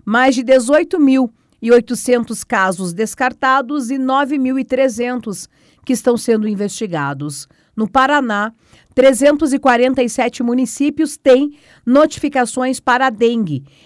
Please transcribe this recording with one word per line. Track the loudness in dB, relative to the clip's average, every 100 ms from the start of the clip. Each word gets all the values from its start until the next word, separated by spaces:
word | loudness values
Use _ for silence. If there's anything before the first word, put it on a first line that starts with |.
mais | -2 2 2
de | 2
dezoito | 4 2 4 2 2 2
mil | 4 4 0 -4 _ _
e | 4
oitocentos | 4 4 -4 0 0 0 -8
casos | -4 0 0 -2 -6
descartados | -6 -6 -2 -4 -2 0 0 0 -6 -4
e | -4
nove | -2 0 0 -2
mil | -2 -2
e |
trezentos | -2 0 0 0 -4 -6 -8 -10 -14 _ _ _
que | -4
estão | -2 0 0
sendo | 0 -2 -2
investigados. | -4 -6 -6 -6 -4 -6 -6 -8 -10 -16 _ _ -6
No | -2
Paraná, | 0 2 2 0 -4 -4 -8 _ _ _
trezentos | 4 4 4 2 2 0
e | 0
quarenta | 2 2 2 0
e | -2
sete | -2 -4 -4
municípios | -2 -2 -4 -2 -4 -2 -4 0
têm | 4 4 2 -6 _ _
notificações | 0 2 2 0 -4 -2 -2 -2 -4 -4
para | 0 0 0
a |
dengue | 0 0 0 -2 -6 -8 _